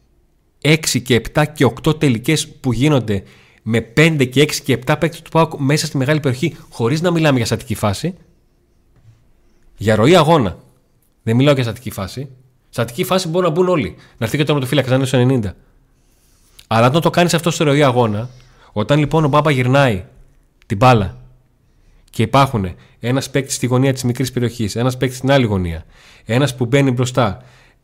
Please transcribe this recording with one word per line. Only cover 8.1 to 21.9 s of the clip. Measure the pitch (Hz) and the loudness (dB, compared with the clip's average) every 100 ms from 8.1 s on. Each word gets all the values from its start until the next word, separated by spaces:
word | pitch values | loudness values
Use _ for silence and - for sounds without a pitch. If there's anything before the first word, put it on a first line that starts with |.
| 185 _ _ _ _ _ _ _ _ _ - _ _ _ _ _ - | -10 _ _ _ _ _ _ _ _ _ -20 _ _ _ _ _ -6
Για | 101 107 | 0 2
ροή | 117 180 | 6 6
αγώνα. | 151 165 104 85 _ _ _ _ _ _ | 6 4 2 -4 _ _ _ _ _ _
Δεν | - 117 | -2 2
μιλάω | 139 | 4
για | 139 | 2
στατική | 120 101 - | 0 -6 -12
φάση. | - 95 - 143 - _ _ _ | -10 -10 -10 -14 -18 _ _ _
Στατική | - 120 - | -6 -6 -4
φάση | 180 185 180 | -2 -2 -2
μπορούν | 165 180 | -2 0
να | 156 | 0
μπουν | 185 | 0
όλοι. | 180 98 - - - | 0 -2 -8 -18 -8
Να | 110 | -4
έρθει | 143 | -2
και | |
ο | 147 | 0
τερματοφύλακας, | 147 127 151 127 | 0 0 -2 0
να | 131 | 0
είναι | 131 | 2
στο | 135 | 2
ενενήντα. | 123 135 104 - _ _ _ _ _ _ _ _ _ _ - | 2 2 -2 -10 _ _ _ _ _ _ _ _ _ _ -4
Αλλά | 113 120 | 2 2
όταν | 156 | 2
το | 165 | 0
κάνεις | 165 170 | 2 2
αυτό | 165 170 | 2 -2
σε | 160 | 0
ροή | 156 143 | 0 2
αγώνα, | 143 123 117 104 120 - - _ - | 2 2 0 -2 -8 -14 -20 _ -12
όταν | - 104 147 | -6 0 0
λοιπόν | 143 160 | 2 0
ο | 156 | 2
Μπάμπα | 139 151 | 2 2
γυρνάει | 135 123 135 135 98 87 - - _ _ _ - | 0 2 4 2 0 -6 -20 -20 _ _ _ -8
την | 101 | 2
μπάλα | 127 120 95 - - _ _ _ _ _ _ | 4 4 2 -6 -20 _ _ _ _ _ _